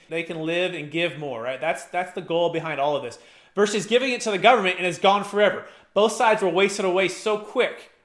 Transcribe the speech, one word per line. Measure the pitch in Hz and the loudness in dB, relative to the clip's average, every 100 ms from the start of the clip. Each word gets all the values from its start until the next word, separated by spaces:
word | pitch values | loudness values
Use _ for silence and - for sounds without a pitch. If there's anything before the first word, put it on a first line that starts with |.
| - | -10
they | 165 | -8
can | 165 165 | -6 -6
live | 156 170 180 | -4 -2 -2
and | 175 147 | -4 -8
give | 160 170 143 | -4 -4 -4
more, | 147 120 | -8 -8
right? | 117 131 | -8 -6
That's, | 156 170 - | -4 -4 -6
that's | 180 180 | -6 -6
the | - | -8
goal | 165 170 170 | -4 0 0
behind | 160 160 143 | -2 -4 -2
all | 143 143 | -2 -2
of | |
this. | 123 - - - _ | -4 -14 -20 -20 _
Versus | - 208 214 208 | 0 0 0 2
giving | 233 262 | 2 2
it | 240 | -2
to | 220 | -2
the | 196 | 2
government | 190 240 190 180 | 6 6 4 0
and | 180 | -2
it's | 170 | 2
gone | 196 202 | 4 4
forever. | 202 202 202 - - - _ | 2 2 2 2 -6 -18 _
Both | - 220 | 2 2
sides | 220 240 214 | 4 2 4
were | 190 | 2
wasted | 170 196 202 190 | 2 2 2 0
away | 185 185 | 2 0
so | - 220 208 | -2 -2 -2
quick, | 208 262 196 - - _ | -2 -2 -2 -4 -18 _